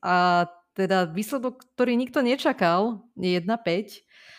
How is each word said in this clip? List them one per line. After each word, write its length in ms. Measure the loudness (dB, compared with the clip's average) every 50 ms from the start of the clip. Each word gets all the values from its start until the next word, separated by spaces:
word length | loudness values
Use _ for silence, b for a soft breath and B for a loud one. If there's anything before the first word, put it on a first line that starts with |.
| -4
a 400 | 0 2 2 4 4 4 2 2 0 -4 -14 _ _ _
teda 320 | -2 0 0 2 0 0 0
výsledok, 560 | -2 -6 -6 -4 -6 -6 -6 -6 -8 -10 -16 _
ktorý 240 | _ 0 0 2 2
nikto 240 | 0 0 0 0 0
nečakal, 800 | 2 2 0 0 0 -2 0 2 2 2 4 2 2 0 -2 -6 -12 _ _
je 240 | -4 -2 0 0 0
jedna 160 | 0 -2 -4
päť. 480 | -2 -2 -2 -2 -2 -4 -6 -12 -20 B B B B B B B